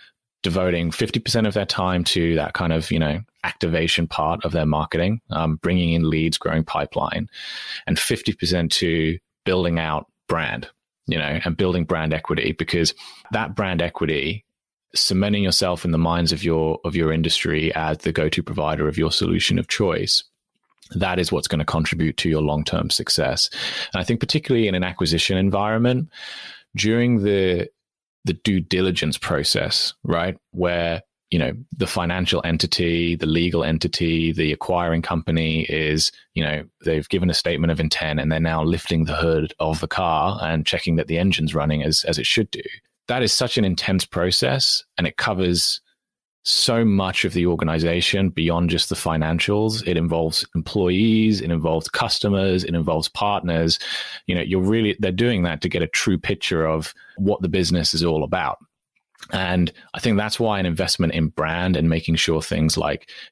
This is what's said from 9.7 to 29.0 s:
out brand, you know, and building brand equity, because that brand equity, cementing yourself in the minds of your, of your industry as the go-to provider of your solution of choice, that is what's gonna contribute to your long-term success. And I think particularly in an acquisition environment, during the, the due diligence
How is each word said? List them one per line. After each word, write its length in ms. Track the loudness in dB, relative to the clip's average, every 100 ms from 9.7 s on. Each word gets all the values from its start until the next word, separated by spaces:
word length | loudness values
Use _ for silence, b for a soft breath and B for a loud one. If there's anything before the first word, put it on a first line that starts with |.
| 0
out 260 | -2 -4 -6 _ -4
brand, 400 | -2 -2 -6 -10 _ _ _ -4
you 120 | -2
know, 220 | -2 -2
and 120 | -2 0
building 280 | 0 0
brand 280 | 0 0 0
equity, 400 | -2 -2 -2 -2
because 420 | -2 -2 2 0 -2 B B -6
that 240 | -4 -4 -4
brand 260 | -2 0
equity, 600 | -2 -2 -2 0 -2 -6 -12 _ _ _ _
cementing 480 | -2 0 2 2 2
yourself 420 | 2 2 0 0
in 60 | 0
the 80 | 2
minds 340 | 2 2 0
of 120 | 0
your, 340 | 0 2 0 -2
of 100 | -2
your 180 | 0 2
industry 640 | 2 0 0 0 0 0
as 240 | -2 -2 -2
the 140 | -2
go-to 300 | 0 0 0
provider 440 | -4 -4 -2 0 -2
of 120 | 0
your 120 | 0
solution 480 | 0 0 0 2 0
of 100 | -2
choice, 540 | 0 0 0 0 -2 -2 _ _ _ _ _ -8
that 260 | -2 0 0
is 140 | 0
what's 160 | 0 0
gonna 160 | -2
contribute 520 | 0 0 0 0 -2 0
to 120 | 0
your 140 | 2
long-term 480 | 2 0 -2 -2 -2
success. 600 | -2 -2 0 0 0 -2 B B B B
And 80 | -4
I 40 |
think 160 | -2 -2
particularly 480 | 0 -2 2 2 2
in 60 |
an 100 | 2
acquisition 520 | -2 -2 0 0 2 2
environment, 720 | 2 2 2 2 2 0 -4 B B B B B B -2
during 460 | 2 4 4 4
the, 460 | 4 4 4 2 -2 _ _ _ _ _
the 80 | -6
due 280 | -2 2 0
diligence 560 | 2 2 2 0